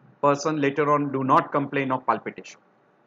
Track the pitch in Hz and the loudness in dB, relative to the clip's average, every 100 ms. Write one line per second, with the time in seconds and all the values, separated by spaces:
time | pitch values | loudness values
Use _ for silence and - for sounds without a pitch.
0 | - _ 143 143 156 156 139 139 147 147 | -16 _ 0 0 -2 0 0 0 2 2
1 | 143 135 131 156 - 147 139 143 131 131 | 0 -2 4 4 4 -2 -2 -2 -2 -2
2 | - 110 - 101 - - _ _ _ _ | -2 -2 -4 -14 -16 -20 _ _ _ _